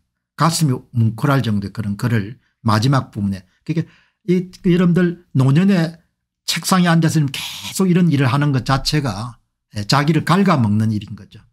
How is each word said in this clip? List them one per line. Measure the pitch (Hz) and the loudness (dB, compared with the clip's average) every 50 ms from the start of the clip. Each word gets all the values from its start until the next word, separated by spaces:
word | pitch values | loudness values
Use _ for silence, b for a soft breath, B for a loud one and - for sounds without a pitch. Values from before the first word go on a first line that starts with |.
| _ _ _ _ _ _ _ | _ _ _ _ _ _ _
가슴이 | - 147 165 165 - 165 147 127 - - _ - | -2 0 0 0 2 0 0 0 -2 -6 _ -2
뭉클할 | 120 113 110 110 - - 139 139 135 110 | 0 0 0 0 -2 -2 0 0 0 0
정도의 | 113 104 101 101 101 - | 0 -2 -4 -4 -6 -8
그런 | - 98 101 101 | -8 -6 -6 -6
글을 | 101 - 120 120 110 95 104 127 - _ _ _ _ - | -4 -4 -2 -2 -2 -4 -4 -10 -18 _ _ _ _ 2
마지막 | 113 104 107 107 135 139 131 - - | 4 4 4 4 2 2 0 -2 -4
부분에. | - 117 101 98 98 92 - _ _ _ _ | -6 -6 -4 -4 -4 -6 -10 _ _ _ _
그러니까 | - 156 165 160 b b b b b b b _ - | -6 -4 -4 -6 b b b b b b b _ -2
이, | 175 185 185 - - - - | 0 0 -2 -4 -8 -4 0
그 | 190 170 | 2 2
여러분들 | - 185 175 170 180 180 175 175 - _ _ - | 4 4 4 4 4 2 0 -2 -6 _ _ -2
노년에 | 135 131 135 139 160 190 196 202 196 165 160 165 - _ _ _ _ _ _ _ _ _ | 0 2 2 4 4 4 4 4 2 0 -2 -4 -10 _ _ _ _ _ _ _ _ _
책상에 | - - 170 - - 190 185 175 175 | -8 -8 -6 -2 0 0 2 2 2
앉아서 | 165 165 156 156 113 160 147 | 2 2 2 2 2 0 0
계속 | 131 - - - - - - - - - - 190 185 | -2 -4 -8 -12 -12 -14 -14 -14 -10 -4 -2 0 2
이런 | 175 185 180 165 | 2 2 2 2
일을 | 139 135 143 | 2 2 0
하는 | 120 117 143 147 147 139 | 0 0 0 0 0 0
것 | 127 110 | -2 -2
자체가, | - 135 135 135 - - 151 135 131 98 98 113 117 113 _ _ _ _ _ _ _ - | -2 -2 -2 -2 -2 -2 -2 -2 -4 -6 -8 -10 -12 -14 _ _ _ _ _ _ _ -12
예, | 110 104 | -10 -4
자기를 | - 139 139 147 147 165 160 - | 0 0 0 2 2 0 0 0
갉아먹는 | - 160 190 202 196 165 135 117 101 104 107 110 110 110 | 0 2 2 2 2 2 2 2 0 0 0 0 0 -2
일인 | 104 98 - 104 | -4 -6 -10 -14
거죠. | 98 98 - - 110 - _ | -18 -18 -20 -20 -20 -20 _